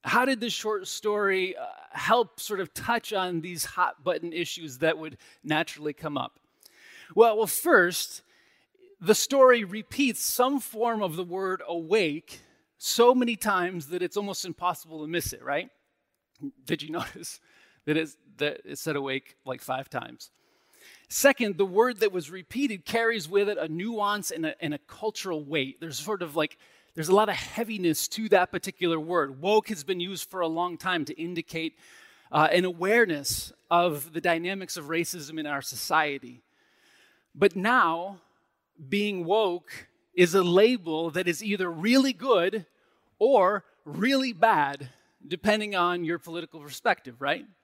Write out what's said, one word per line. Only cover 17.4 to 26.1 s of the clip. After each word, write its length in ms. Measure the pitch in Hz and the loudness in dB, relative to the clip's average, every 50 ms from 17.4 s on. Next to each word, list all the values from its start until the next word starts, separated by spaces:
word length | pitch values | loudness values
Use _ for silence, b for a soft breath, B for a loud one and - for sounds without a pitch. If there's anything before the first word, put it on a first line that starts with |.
| b b b b b b b b b | b b b b b b b b b
that 100 | - 151 | -2 -2
it's, 220 | 160 160 151 - _ _ _ - - | -2 -2 -4 -10 _ _ _ -8 -4
that 220 | 147 147 - - - | -4 -4 -4 -6 -12
it 120 | - 143 139 | -14 -12 -8
said 200 | - 165 151 143 | -6 -4 -4 -4
awake, 400 | 139 139 131 135 _ - - _ _ | -4 -4 -6 -6 _ -10 -20 _ _
like, 160 | 135 127 131 | -10 -10 -10
five 280 | - - 131 131 135 - | -8 -8 -8 -8 -8 -8
times? 420 | - 127 117 117 120 120 - - _ b b b b b b b b b b b b b b b | -8 -8 -8 -8 -16 -20 -20 -20 _ b b b b b b b b b b b b b b b
Second, 500 | - - - 277 262 - 240 208 190 156 | -4 4 4 4 6 6 0 -2 0 0
the 80 | 196 | 0
word 360 | 190 180 202 233 254 240 190 | 2 4 4 4 4 2 0
that 100 | 220 208 | 0 0
was 180 | 185 185 156 139 | 0 -2 -6 -6
repeated 540 | 175 190 170 _ - 247 285 269 214 185 - | -14 -16 -16 _ -4 -2 -2 -2 -2 -4 -8
carries 460 | - - 233 233 226 233 220 156 151 | -4 -2 0 2 2 0 -2 -4 0
with 180 | 185 202 208 202 | 2 2 2 2
it 100 | 208 - | 0 -4
a 120 | 160 165 | -4 -6
nuance 600 | 156 170 185 226 233 214 208 202 208 208 185 - | -4 -6 -6 -6 -4 -2 -2 -2 -2 -2 -4 -8
and 160 | - 156 160 156 | -6 -6 -6 -6
a, 140 | - _ | -6 _
and 120 | 165 151 151 | -6 -6 -6
a 60 | 143 | -8
cultural 680 | _ _ - - - 214 208 - - 190 175 156 151 | _ _ -16 -6 -6 -6 -6 -6 -6 -6 -6 -6 -6
weight. 340 | 139 156 156 135 135 135 _ | -4 -2 -2 -2 -4 -6 _
There's 180 | 165 165 147 - | -14 -12 -10 -10
sort 240 | 151 185 | -6 -6